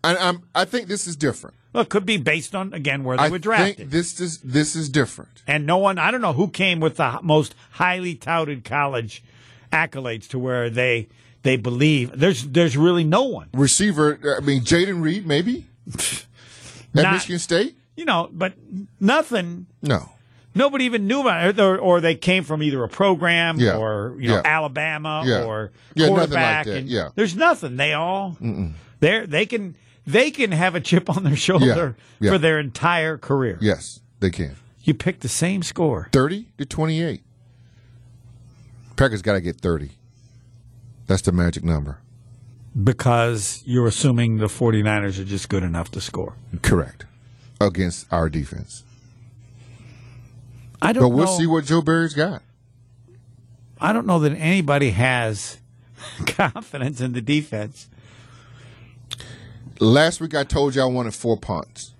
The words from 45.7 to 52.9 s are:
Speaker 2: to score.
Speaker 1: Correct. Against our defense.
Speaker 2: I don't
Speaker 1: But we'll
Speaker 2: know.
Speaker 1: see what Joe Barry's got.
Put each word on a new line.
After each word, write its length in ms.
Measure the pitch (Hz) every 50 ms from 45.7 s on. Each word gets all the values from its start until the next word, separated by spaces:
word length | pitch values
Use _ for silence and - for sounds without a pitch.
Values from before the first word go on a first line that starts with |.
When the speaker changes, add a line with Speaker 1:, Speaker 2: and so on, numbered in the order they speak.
| 82 82 82 -
Speaker 2:
to 80 | - -
score. 360 | - - - - 87 - - - - - - 87
Speaker 1:
Correct. 440 | - - - 87 71 - - - - - _ - _ - - - - - - -
Against 480 | 104 101 85 92 95 87 85 - - _
our 200 | 90 85 82 80
defense. 540 | 73 78 71 69 - 90 - - - - - - - - _ - - - - - - - - - - - - - - - - - - - - - - - - - - - - - - - - - - -
Speaker 2:
I 120 | - 101 113
don't 100 | 107 123
Speaker 1:
But 60 | 123
we'll 160 | 120 135 170
Speaker 2:
know. 120 | 185 185
Speaker 1:
see 100 | 175 165
what 180 | 165 160 160 147
Joe 160 | 135 160 170
Barry's 320 | 156 156 160 165 165 160 147
got. 300 | 147 151 185 175 - _ _ _ _ _ _ _ _ _ _